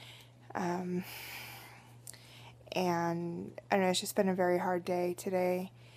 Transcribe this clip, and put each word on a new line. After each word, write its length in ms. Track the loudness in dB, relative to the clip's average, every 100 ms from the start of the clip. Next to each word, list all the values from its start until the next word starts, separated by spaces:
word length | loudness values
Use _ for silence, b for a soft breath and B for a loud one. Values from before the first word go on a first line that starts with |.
| B B B B B
Um, 480 | -4 -2 -2 -2 -4 -4 B B B B B B B B B B B B B B B -6
and 840 | 0 2 2 0 0 -4 -6 -8 -10 0
I 60 | 4
don't 100 | 4
know, 40 |
it's 100 | 2
just 160 | 0 2
been 120 | 4
a 60 |
very 240 | 4 4 4
hard 260 | 2 0
day 300 | 0 0 0 -2
today. 540 | -2 2 2 0 -2 -10 B